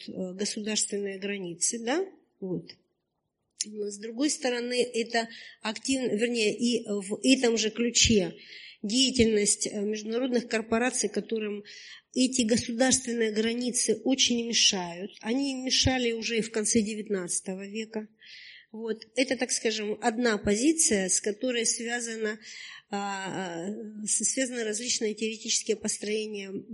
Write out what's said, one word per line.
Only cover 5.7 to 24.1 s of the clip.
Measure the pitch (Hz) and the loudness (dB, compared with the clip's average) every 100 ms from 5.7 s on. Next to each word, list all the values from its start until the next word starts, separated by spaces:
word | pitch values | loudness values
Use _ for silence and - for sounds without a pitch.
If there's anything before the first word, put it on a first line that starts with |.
| 220 - 269 233 208 | -4 0 0 2 0
вернее, | 233 240 208 208 | 2 2 2 2
и | 240 240 226 | 2 2 0
в | 208 190 - | -4 -4 2
этом | 254 262 240 226 | 4 6 6 2
же | 214 | 0
ключе | 233 240 - - 214 165 - - - - - | 0 2 6 6 6 4 -4 -16 -18 -18 -10
деятельность, | 208 247 254 254 226 208 208 - - | 0 2 4 6 6 6 4 2 -2
э, | 208 | -2
международных | 202 214 214 233 262 240 - | -2 -2 -2 -2 2 0 0
корпораций, | 226 220 226 247 - 208 | -2 0 2 2 0 0
которым | 208 202 220 208 202 - - - - _ | -2 -2 -2 -2 -6 -10 -16 -18 -20 _
эти | 254 254 254 | 2 2 4
государственные | 220 240 - 226 262 254 240 233 220 | 4 2 2 2 4 4 2 0 2
границы | 214 226 240 247 - - 214 | 2 0 0 0 0 2 2
очень | - 262 - 240 233 | 2 4 4 2 2
мешают. | 220 - 196 175 170 196 - | 4 4 4 -2 -6 -10 -8
Они | 214 262 277 | -2 0 -2
им | 262 254 | -2 0
мешали | - 269 254 240 | 2 4 4 2
уже | 226 208 226 | 0 0 0
и | |
в | 220 | 0
конце | 220 214 233 | 0 2 2
девятнадцатого | 208 214 202 190 175 - - 190 196 | 2 -2 -4 -4 -2 -4 -4 -8 -8
века. | 214 220 214 214 _ - - - - - | -8 -6 -8 -8 _ -20 -18 -18 -20 -18
Вот. | 220 226 220 - 240 | -8 -6 -6 -4 -2
Это, | 254 254 | 0 0
так | 247 | -2
скажем, | - 233 214 208 208 | 0 0 -2 -2 -2
одна | 240 226 240 208 | 0 2 2 2
позиция, | 208 208 294 320 - 202 185 | 2 2 4 4 4 4 2
с | - | 0
которой | 214 202 254 233 | 0 -2 0 0
связано, | 226 - 233 240 233 226 214 214 - - - - - | 0 0 -2 -4 -4 -2 -2 -4 -10 -16 -16 -18 -8
а, | 202 202 196 190 175 185 170 185 | -6 -4 -4 -4 -4 -4 -4 -6
а, | 220 214 214 | -6 -10 -8
с-, | 214 | -2